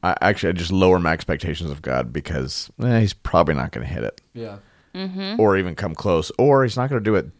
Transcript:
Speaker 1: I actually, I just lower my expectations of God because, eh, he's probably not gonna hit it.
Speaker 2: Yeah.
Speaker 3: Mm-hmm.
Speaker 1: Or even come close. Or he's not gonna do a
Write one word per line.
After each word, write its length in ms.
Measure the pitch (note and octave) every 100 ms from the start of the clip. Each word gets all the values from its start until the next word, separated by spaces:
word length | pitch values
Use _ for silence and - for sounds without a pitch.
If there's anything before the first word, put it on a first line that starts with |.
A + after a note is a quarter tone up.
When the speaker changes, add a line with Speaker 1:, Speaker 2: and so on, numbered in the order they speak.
Speaker 1:
I 120 | F2+ -
actually, 280 | F#2+ G2 F2
I 20 |
just 180 | F2+ E2+
lower 280 | F#2+ F#2 F2+
my 120 | E2+
expectations 580 | E2 - D2+ F#2 D2+ E2+
of 100 | C#2+
God 320 | - B1+ A#1+
because, 560 | C#2+ - D2+ C2 - - -
eh, 180 | A#2+ A2+
he's 120 | G#2
probably 420 | - - E2+ E2+ D2
not 160 | B1+
gonna 140 | - B1
hit 160 | F2
it. 180 | A1+ - _
Speaker 2:
Yeah. 240 | A#2 A2+ G2+ _ _ _ F3+
Speaker 3:
Mm-hmm. 440 | F#3+ F#3 G3 A3+
Speaker 1:
Or 180 | G#2+ G2
even 180 | F2+ D#2+
come 200 | G2+ E2
close. 360 | G#2 E2+ E2 -
Or 260 | C3+ C#3
he's 140 | B2+ A2+
not 120 | B2+
gonna 120 | C3
do 160 | G#2 G2+
a 80 | D#2 -